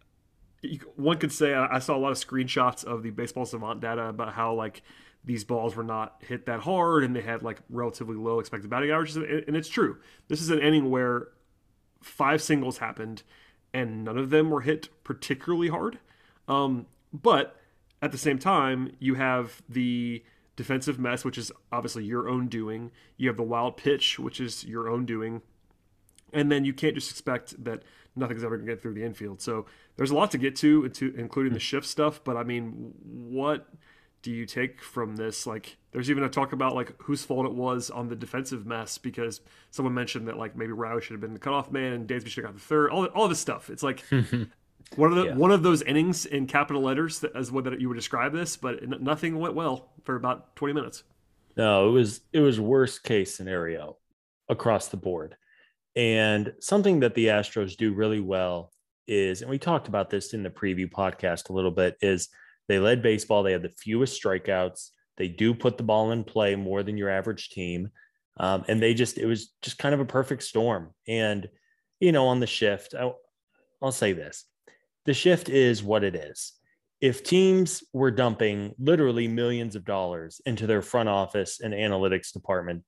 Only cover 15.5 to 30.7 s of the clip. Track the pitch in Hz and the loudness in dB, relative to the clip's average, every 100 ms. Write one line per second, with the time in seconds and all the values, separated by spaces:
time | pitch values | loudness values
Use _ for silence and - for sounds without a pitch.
15.5 | 170 170 165 202 226 _ _ _ _ - | 0 0 -2 -4 -8 _ _ _ _ 0
16.5 | 139 139 127 120 _ _ 143 233 151 - | 2 2 0 -6 _ _ 0 4 4 2
17.5 | - _ _ _ - 143 135 151 135 185 | -6 _ _ _ -6 -6 -2 0 0 2
18.5 | 180 135 127 131 - 131 131 131 127 117 | 2 2 0 -4 -4 0 2 2 0 -2
19.5 | - - 123 123 120 120 117 _ _ _ | -10 -8 -2 0 0 -4 -6 _ _ _
20.5 | - 123 131 151 127 127 127 127 123 110 | -10 -4 -2 -2 -2 -2 -2 -4 -6 -10
21.5 | - - 120 117 117 107 120 120 127 123 | -12 -8 -6 -6 -6 -4 -4 -2 -2 -2
22.5 | 113 107 110 117 - _ - 127 110 113 | -4 -6 -6 -10 -16 _ -4 -2 -2 -2
23.5 | 117 123 - 143 139 202 - 127 - 123 | 0 -2 -2 0 2 0 -2 -6 -6 -8
24.5 | - - 113 113 120 120 113 113 113 - | -8 -10 -6 -4 -2 -2 -4 -6 -8 -14
25.5 | _ _ _ _ _ _ _ _ 151 147 | _ _ _ _ _ _ _ _ 0 2
26.5 | 143 139 131 156 143 - - - 123 - | 2 0 0 -2 -2 -6 -8 -6 -6 -6
27.5 | - 120 113 - _ _ 127 123 113 117 | -12 -10 -10 -14 _ _ -6 -6 -4 -6
28.5 | 113 104 113 117 107 113 101 104 92 - | -6 -6 -8 -8 -6 -8 -8 -12 -10 -6
29.5 | 110 104 - _ - 135 147 202 127 135 | -6 -8 -16 _ -4 0 2 2 0 -2
30.5 | 131 151 | 2 6